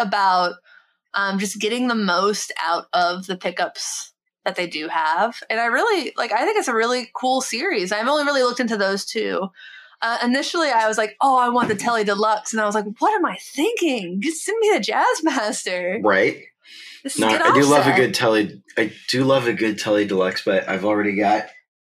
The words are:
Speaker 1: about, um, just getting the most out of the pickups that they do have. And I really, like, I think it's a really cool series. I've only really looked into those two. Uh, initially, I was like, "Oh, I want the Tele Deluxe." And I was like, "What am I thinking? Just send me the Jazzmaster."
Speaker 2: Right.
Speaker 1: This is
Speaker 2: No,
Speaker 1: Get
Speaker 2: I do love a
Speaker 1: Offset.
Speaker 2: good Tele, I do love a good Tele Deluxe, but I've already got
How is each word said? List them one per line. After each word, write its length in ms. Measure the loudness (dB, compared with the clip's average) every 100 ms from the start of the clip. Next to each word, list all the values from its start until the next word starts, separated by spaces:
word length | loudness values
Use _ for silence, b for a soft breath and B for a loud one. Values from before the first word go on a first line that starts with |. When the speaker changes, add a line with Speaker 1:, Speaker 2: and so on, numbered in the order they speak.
Speaker 1:
about, 540 | 0 2 4 4 2 -4 b b b b _
um, 260 | -2 -2 -2
just 220 | -4 -4
getting 260 | -4 -2 0
the 80 |
most 560 | 0 2 2 2 -2 -6 -6
out 260 | -2 -2 -2
of 340 | 0 0 -2 -6
the 100 | -6
pickups 760 | -6 -4 -4 -4 -8 -8 -12 _ _ _
that 120 | -6 -4
they 100 | -6
do 220 | -6 -4
have. 500 | -2 0 0 -2 -4 -6
And 120 | -2
I 60 | 0
really, 460 | 0 2 0 -2 -4
like, 160 | -2
I 120 | 0
think 140 | 0 0
it's 80 | 0
a 60 |
really 340 | 0 0 -2 -4
cool 260 | -4 -2 0
series. 520 | -2 -4 -2 -2 -2
I've 160 | -2 0
only 160 | 0
really 180 | 2 2
looked 160 | 0 0
into 160 | -2 0
those 280 | 0 -2
two. 440 | -4 -6 -2 -2 -4 B B B B B
Uh, 160 | -4 -2
initially, 460 | 0 0 0 0 2
I 180 | 2 2
was 120 | 0
like, 180 | -2 0
"Oh, 160 | 4 4
I 100 | 4
want 200 | 2 0
the 60 | 0
Tele 280 | 0 0
Deluxe." 480 | 2 2 2 0 -2
And 80 | -2
I 60 | 0
was 80 |
like, 100 | 0 -4 0
"What 160 | 0
am 100 | 2
I 140 | -2 -4
thinking? 800 | -10 -2 0 0 0 0 -4 -4
Just 240 | -4 -4
send 140 | -4 0
me 100 | 2
the 60 | 2
Jazzmaster." 1200 | 0 0 2 2 0 0 -2 -4 -4 -4 -4 0
Speaker 2:
Right. 380 | 2 4 2 0 -12 _ B B B B
Speaker 1:
This 120 | -8
is 60 | -2
Speaker 2:
No, 100 | 2
Speaker 1:
Get 100 | 2
Speaker 2:
I 140 | 4
do 80 | 4
love 220 | 6 4 4
a 40 |
Speaker 1:
Offset. 60 | 2
Speaker 2:
good 160 | 2
Tele, 360 | 2 2 2 0 -6 -8 -4
I 160 | -4 -6 -4
do 160 | 0
love 220 | 2 2 2
a 80 |
good 240 | 0 -2 -2
Tele 260 | 0 2
Deluxe, 380 | 2 2 0 0
but 240 | 0 0 0
I've 160 | -2
already 320 | 0 0 0 0
got 300 | 2 0 -2 -16 _ _ _